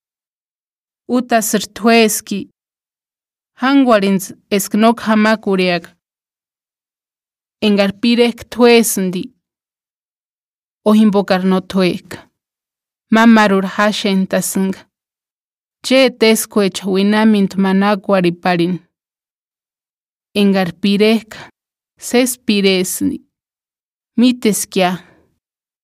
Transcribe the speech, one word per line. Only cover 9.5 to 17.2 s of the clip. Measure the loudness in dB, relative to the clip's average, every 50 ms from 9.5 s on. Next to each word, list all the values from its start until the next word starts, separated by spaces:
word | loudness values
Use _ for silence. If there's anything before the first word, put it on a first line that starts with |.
| _ _ _ _ _ _ _ _ _ _ _ _ _ _ _ _ _ _ _ _ _ _ _ _ _ _ _
Ohimbokar | 2 2 4 4 2 2 0 0 0 -2 -2 0
no | 0 0 0
tuek. | -2 -4 -4 -2 -2 -2 -2 -6 -12 -16 -20 -20 -20 _ _ _ _ _ _ _ _ _ _ _ _ _ _ _ _ _
Mamarur | 2 4 4 4 4 4 4 2 2 0 -2
hashen | -4 -4 -2 -2 -2 -2 -4 -4 -2 -2 -2 -2 -2
tasung. | -2 -4 -4 -4 -4 -4 -4 -4 -6 -8 -14 _ _ _ _ _ _ _ _ _ _ _ _ _ _ _ _ _ _ _ -4
Che | 0 2 2 2 0
teskuech | 0 0 2 2 2 0 -2 -4 -2 -2 -2 -2 -4 -6 -6
winamint | -4 -2 0 0 0 0 2